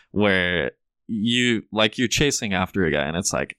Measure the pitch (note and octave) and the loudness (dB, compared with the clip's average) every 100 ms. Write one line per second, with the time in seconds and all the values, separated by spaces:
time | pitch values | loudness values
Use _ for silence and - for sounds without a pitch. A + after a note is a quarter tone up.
0 | _ F#2+ G#2 F#2 F2+ F2 C2+ - _ _ | _ 0 2 2 2 0 -2 -6 _ _
1 | - A2 A2+ A#2+ B2 A2+ - G#2 A2 A#2 | -8 -4 0 2 2 0 -2 0 0 0
2 | B2 - D3 C3 A2 F#2 F2+ G2+ E2+ D2 | -2 0 0 0 -2 -2 -2 0 2 2
3 | C#2 E2 G2 B1+ D2 | -2 -2 -2 -4 -4